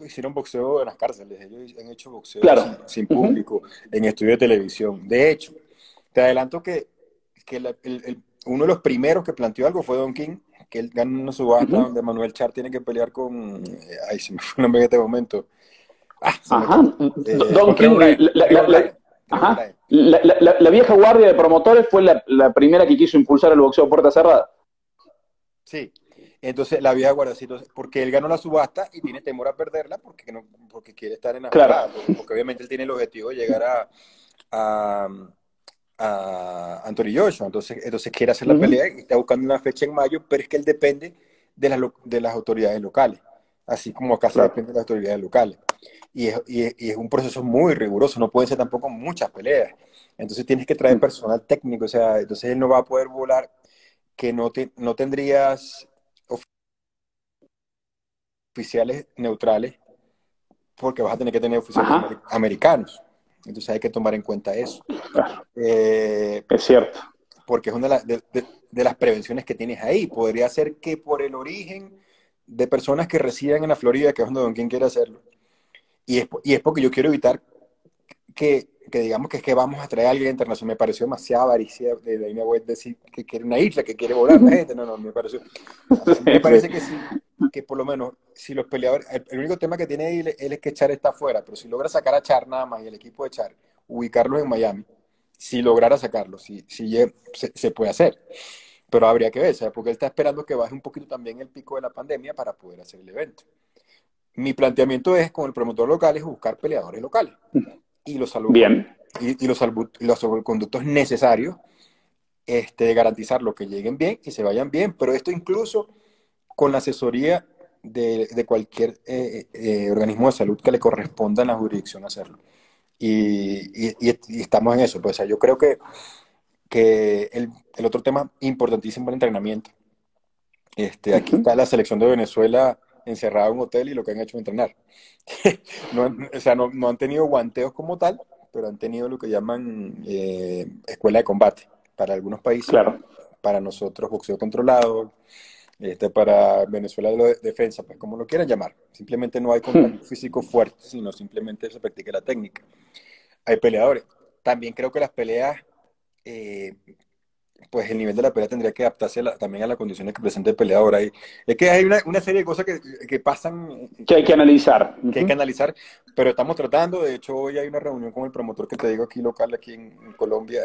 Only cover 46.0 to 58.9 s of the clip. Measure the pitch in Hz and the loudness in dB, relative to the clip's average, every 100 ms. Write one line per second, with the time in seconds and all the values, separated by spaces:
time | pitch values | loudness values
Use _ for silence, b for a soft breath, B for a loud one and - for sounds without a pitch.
46 | b 127 117 107 - 120 117 - 117 107 | b -6 -4 -4 -6 -4 -4 -4 -8 -8
47 | 113 131 131 127 123 120 175 147 107 101 | -4 -4 -4 -6 -2 2 2 0 -2 0
48 | 139 117 113 123 123 131 123 120 135 113 | 0 0 -2 0 0 -2 -4 -4 -8 -10
49 | 139 175 104 - 120 143 101 _ _ _ | -10 -8 -8 -6 -2 0 0 _ _ _
50 | _ - 110 107 120 131 127 151 131 120 | _ -16 -12 -8 -2 -2 -2 0 4 4
51 | 117 - 113 113 - 147 127 117 110 120 | 2 -2 -4 -4 -2 -2 -2 -6 -4 0
52 | 113 107 101 104 120 127 131 127 123 131 | 2 0 -2 -8 -6 -2 2 2 2 -4
53 | 131 131 131 131 131 _ _ _ _ _ | -4 -6 -2 -2 -2 _ _ _ _ _
54 | _ - 123 117 117 131 127 - 120 113 | _ -8 -6 -4 -4 -6 -10 -8 -8 -4
55 | 135 135 139 139 139 135 - - - _ | -4 -4 0 2 2 -2 -10 -20 -20 _
56 | _ _ - 120 - _ _ _ _ _ | _ _ -14 -14 -14 _ _ _ _ _
57 | _ _ _ _ _ _ _ _ _ _ | _ _ _ _ _ _ _ _ _ _
58 | _ _ _ _ _ - 110 117 113 | _ _ _ _ _ -16 -6 -4 -2